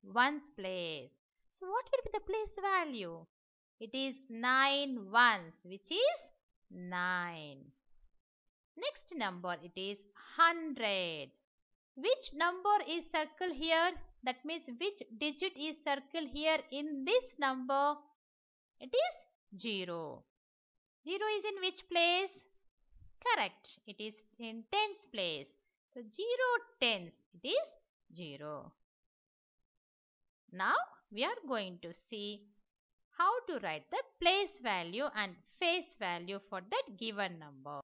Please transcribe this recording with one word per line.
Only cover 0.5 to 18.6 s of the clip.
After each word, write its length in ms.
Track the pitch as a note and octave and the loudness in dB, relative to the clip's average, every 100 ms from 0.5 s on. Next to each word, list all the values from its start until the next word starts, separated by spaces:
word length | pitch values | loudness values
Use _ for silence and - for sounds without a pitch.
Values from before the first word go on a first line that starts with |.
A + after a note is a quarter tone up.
| - | -8
place. 540 | F#3 F#3 E3+ D#3 C3 _ _ _ _ | -4 -2 -2 -4 -8 _ _ _ _
So 160 | - F#4 | -12 -4
what 180 | G#4+ - | -4 0
will 120 | C5+ C5 | -2 0
be 60 | |
the 180 | G#4+ G#4 | -6 -2
place 260 | G#4+ G#4+ G#4+ | -2 -2 -2
value? 640 | G4 F#4+ D#4+ B3 F3+ E3 E3 _ _ _ _ _ | 2 2 2 -4 -6 -8 -14 _ _ _ _ _
It 140 | A3+ | -6
is 220 | C4 C4+ C4+ - | -2 -2 -4 -12
nine 840 | A3+ B3 C4 C#4 C#4 C#4+ B3 G3 | -2 2 6 6 4 0 -4 2
ones, 500 | A3 A#3+ G#3 E3 - F3 | 8 8 6 -2 -16 -16
which 260 | G3 - | -14 -4
is 400 | F4 C5+ E5+ - _ _ _ _ | 2 4 2 -8 _ _ _ _
nine. 880 | F3+ F3+ F3+ F3+ F3+ F3 E3 D3+ C#3 C#3 _ _ - - _ _ _ _ _ _ - | -12 -6 -2 0 -2 -4 -8 -12 -14 -18 _ _ -20 -20 _ _ _ _ _ _ -4
Next 360 | B4+ - - E4 | -4 -4 -10 -2
number, 400 | G#3 F3+ F3+ E3+ | -2 -2 -4 -4
it 80 | E3+ F#3 | -6 -8
is 240 | F#3+ G3+ - - - - | -6 -8 -14 -20 -16 4
hundred. 920 | E4 E4+ D#4+ B3+ A3 G3 F3 D#3+ C3+ _ _ _ _ _ _ - | 6 6 -4 -2 0 2 0 -4 -8 _ _ _ _ _ _ -4
Which 380 | E4 C5 - | 2 2 0
number 500 | C#4 F4 F#4 G4 G#4 - | 0 0 2 4 4 4
is 180 | E4 D#4+ | -4 -2
circled 440 | E4 D#4 - F#4 | -2 -2 -2 -4
here? 380 | C#4 D#4+ E4 F4 F4+ - - | -2 2 4 4 0 -12 -6
That 200 | B3 B3+ | -6 -4
means 200 | D4 E4 E4 A#3+ | -6 -6 -6 -4
which 220 | F#4+ G4+ - A3+ | -4 -4 -12 -2
digit 360 | D4+ D4 F#4 D#4 | -2 0 -4 -2
is 200 | D4+ D4+ | -6 -4
circled 460 | - C#4 C#4 E4 D4 | 0 0 -2 -6 -4
here 240 | C4 D#4 D#4 - | 0 2 2 0
in 340 | C4+ D4+ C#4+ C4+ | -6 -4 -4 2
this 300 | A#4+ B4 - | 2 2 -2
number? 560 | C#4 C4 B3+ C#4 C#4+ D4 - _ _ _ _ _ | 0 0 0 4 4 2 -6 _ _ _ _ _